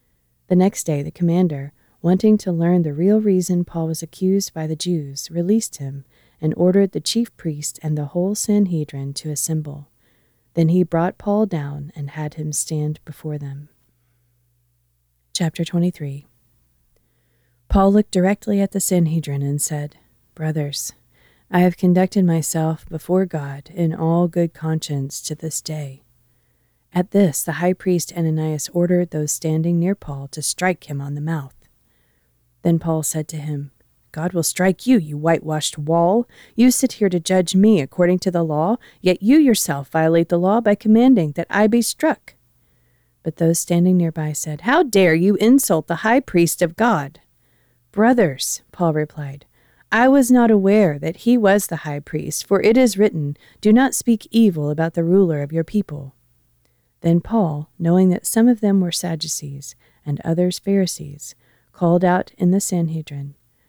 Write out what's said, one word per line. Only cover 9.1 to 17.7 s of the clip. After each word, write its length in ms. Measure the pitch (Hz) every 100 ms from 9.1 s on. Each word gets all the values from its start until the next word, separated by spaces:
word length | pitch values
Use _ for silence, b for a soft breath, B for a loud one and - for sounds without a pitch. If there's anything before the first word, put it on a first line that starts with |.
| 139
to 160 | 156
assemble. 560 | 147 - 156 151 143 143 _ _ _ _ _ _
Then 160 | 170 160
he 140 | 180
brought 340 | 175 165 175 -
Paul 300 | 208 208 214
down 440 | 156 143 143 143 156
and 160 | 139
had 240 | 156 151 156
him 160 | 151
stand 480 | - - 156 151 156
before 360 | - - 156 147
them. 300 | 143 139 147 _ _ _ _ _ _ _ _ _ _ _ _ _ _ _ _
Chapter 320 | - 165 - 165
twenty-three. 640 | 175 175 - 143 139 - _ _ _ _ _ _ _ _ _ _ _ _ _ -